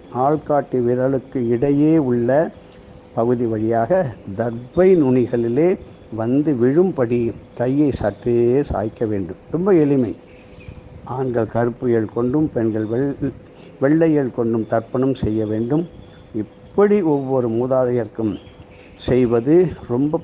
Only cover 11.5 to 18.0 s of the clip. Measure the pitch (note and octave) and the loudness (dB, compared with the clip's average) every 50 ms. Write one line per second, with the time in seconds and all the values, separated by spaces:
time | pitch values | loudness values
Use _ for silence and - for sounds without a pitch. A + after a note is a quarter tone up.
11.5 | A2+ A2+ A#2+ A#2+ A#2 - C3+ B2 A#2 A2+ A2 F#2+ - A#2+ A#2+ B2 B2+ D3+ D#3+ D3 | -2 -2 -2 -2 -4 -4 -2 0 0 0 0 -2 -4 -2 -2 0 0 0 -2 -2
12.5 | - A#2+ A2+ A2+ G#2+ A2 G#2+ G#2 A2+ B2 C#3 C#3 C3+ - - C3 - - - - | -2 -2 -2 -2 -2 -2 -4 -4 -2 -2 -2 -4 -4 -6 -6 -8 -8 -10 -20 -20
13.5 | - - - - - - C3+ C#3 D3+ D#3+ E3 E3 D#3 D3 C#3 A#2+ - - A#2+ A#2 | -20 -20 -20 -20 -8 -2 0 2 4 4 4 2 2 0 0 -2 -2 -2 -2 -2
14.5 | A2+ A2+ A2 - - A2+ A2+ - - B2+ C3 C3+ C3 - - A2 G#2+ A2 A2 G#2 | -2 -2 -2 -2 -2 -2 -2 -2 -4 -2 0 0 -2 -2 -2 -4 -2 -2 -2 -2
15.5 | G#2+ A2 A#2 A#2+ D3 D#3 F3 E3+ - - - - - - - - - A2+ G#2+ - | -2 -4 -2 -2 -2 -2 -2 -4 -12 -20 -20 -20 -20 -20 -20 -10 -8 -8 -8 -8
16.5 | - - - - - - G3+ G#3 G#3 G#3 F#3 D#3+ D3 C#3+ C3+ C3 C3+ C3 B2 A#2+ | -12 -20 -20 -6 0 2 2 4 4 2 2 2 0 0 0 0 0 0 0 0
17.5 | A2+ A#2 B2 B2+ C3 C3 B2+ B2 B2 B2 | -2 -2 0 0 0 0 2 0 0 -2